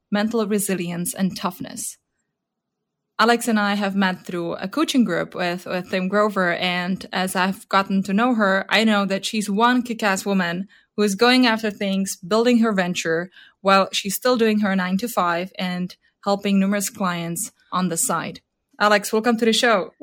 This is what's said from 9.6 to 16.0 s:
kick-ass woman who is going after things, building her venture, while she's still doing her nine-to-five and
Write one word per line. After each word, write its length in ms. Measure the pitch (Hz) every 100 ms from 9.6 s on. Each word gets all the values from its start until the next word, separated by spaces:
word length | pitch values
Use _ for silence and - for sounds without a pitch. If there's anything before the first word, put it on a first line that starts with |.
| 240 247
kick-ass 420 | 240 226 208 190
woman 440 | 202 196 170 175 196 _ _ -
who 60 |
is 140 | 208 196
going 320 | 240 254 247
after 240 | 220 214
things, 420 | 202 196 196 190
building 440 | - 175 220 240 240
her 140 | 226
venture, 600 | 190 180 170 165 165 180 - - _
while 280 | 196 196 185
she's 240 | - 202
still 220 | - 254 247
doing 240 | 226 214
her 160 | 202 190
nine-to-five 760 | 180 190 233 202 175 170 190 -
and 380 | 180 180 180 -